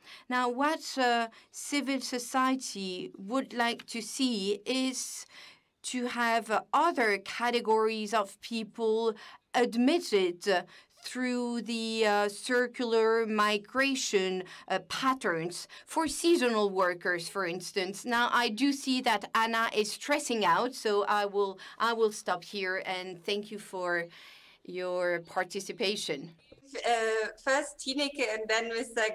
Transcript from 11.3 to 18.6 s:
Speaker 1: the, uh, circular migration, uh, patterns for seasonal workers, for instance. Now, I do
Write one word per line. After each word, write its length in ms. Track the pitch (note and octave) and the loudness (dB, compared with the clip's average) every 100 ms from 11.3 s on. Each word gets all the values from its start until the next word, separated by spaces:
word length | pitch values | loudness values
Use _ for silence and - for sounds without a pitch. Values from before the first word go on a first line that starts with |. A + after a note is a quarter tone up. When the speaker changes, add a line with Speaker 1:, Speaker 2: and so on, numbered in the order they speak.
| B3 A#3+ A#3+ | 0 -2 -4
Speaker 1:
the, 440 | A3 A#3 A3+ A3+ G#3+ | -4 -4 -2 2 4
uh, 220 | G#3 G#3 | 4 2
circular 1000 | G#3 - B3 B3 B3 B3 A3+ A3 A3+ A3 | -2 0 0 0 -2 0 4 4 4 2
migration, 1160 | G#3+ G#3 G#3 - B3+ C#4 C4 - G3+ F#3+ F#3 F3+ - - | 2 2 2 -2 0 2 0 0 2 2 -2 -6 -12 -4
uh, 100 | F#3+ - | -4 -4
patterns 800 | - C4 C4+ G#3+ E3 E3+ F3 - - | -2 0 2 0 -2 -2 -6 -12 -16
for 220 | - D#4 D#4+ | -6 -2 -2
seasonal 640 | - E4+ E4+ A#3+ A3 G#3 | 2 4 6 6 4 2
workers, 580 | F#3+ F3+ F3 F#3 F3 E3+ | 4 2 2 0 -2 -2
for 160 | G3+ | -4
instance. 600 | F3+ F3+ F3 G3+ F#3 G3+ | -2 -4 -4 -4 -4 -4
Now, 240 | B3 A#3 A#3+ | -2 2 2
I 160 | A#3+ A#3+ | 2 0
do 240 | G#3+ | 2